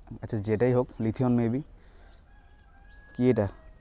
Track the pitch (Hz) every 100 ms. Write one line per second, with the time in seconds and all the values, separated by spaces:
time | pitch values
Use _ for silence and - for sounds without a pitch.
0 | - 113 101 110 104 107 123 123 127 -
1 | 110 107 127 120 117 127 160 - - -
2 | - - - - - - - - - -
3 | - - 123 110 98 - - -